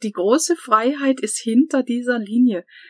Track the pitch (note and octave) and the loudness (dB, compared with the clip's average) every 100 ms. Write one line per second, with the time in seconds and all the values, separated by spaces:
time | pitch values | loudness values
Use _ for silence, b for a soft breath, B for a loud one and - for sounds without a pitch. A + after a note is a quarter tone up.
0 | G#3+ - F#3+ C#4+ - E4+ - A3 A#3+ C#4+ | -8 -2 2 2 0 -4 0 0 2 0
1 | C4+ C4 G#3+ - A#3 A#3 D#4 C4+ B3+ A#3+ | -2 0 -2 -4 0 2 2 0 -2 -4
2 | B3 A#3+ G3+ A#3 B3 F3+ - b b | -2 -4 -2 2 2 2 -6 b b